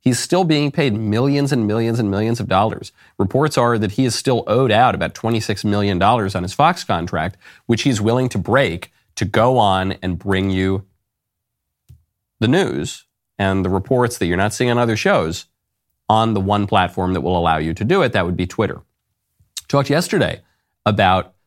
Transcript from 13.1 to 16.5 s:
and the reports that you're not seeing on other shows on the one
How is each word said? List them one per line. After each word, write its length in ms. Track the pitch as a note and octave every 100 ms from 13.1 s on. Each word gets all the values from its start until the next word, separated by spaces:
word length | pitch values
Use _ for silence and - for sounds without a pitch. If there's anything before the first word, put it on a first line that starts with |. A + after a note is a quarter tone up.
| _ _ _
and 260 | G2 F#2+
the 60 | F#2
reports 480 | F#2+ - C3 A#2+ -
that 80 | F2+
you're 100 | F2
not 180 | G2+
seeing 160 | - B2
on 80 | A#2+
other 180 | A#2+ A2
shows 500 | F#3+ F#3 D#2+ E2 - _ _ _ _ _ _
on 260 | A2 A2+
the 60 | G#2
one 260 | F#2+